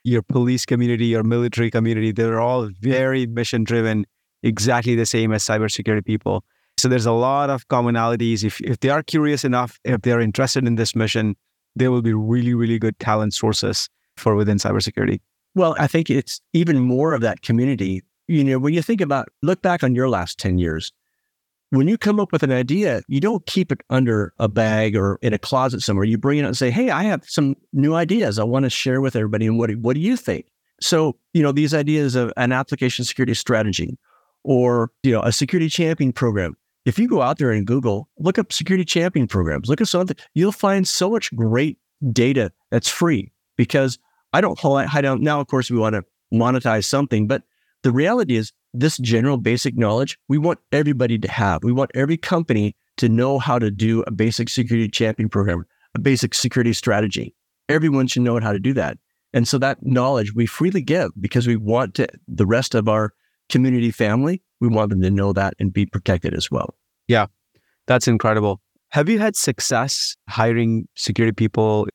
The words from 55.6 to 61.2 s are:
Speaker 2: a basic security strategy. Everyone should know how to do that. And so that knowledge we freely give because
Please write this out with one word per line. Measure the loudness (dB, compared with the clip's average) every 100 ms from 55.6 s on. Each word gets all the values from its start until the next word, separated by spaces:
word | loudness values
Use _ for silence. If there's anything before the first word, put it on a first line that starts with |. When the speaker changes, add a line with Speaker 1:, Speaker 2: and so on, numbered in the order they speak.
| -6 _ _
Speaker 2:
a | -2
basic | 0 0 0
security | -2 -2 0 0
strategy. | 0 0 0 0 -4 -10 -14 _ _ -2
Everyone | 0 2 2 0
should | 0
know | 0 0
how | -2
to | -2
do | -2
that. | -2 -4 -6 _ _ _
And | -2 0
so | 0
that | 0 -2 -2
knowledge | 0 0 0 -2
we | -2
freely | -2 0 -2 -2
give | 0 -2 -2
because | -4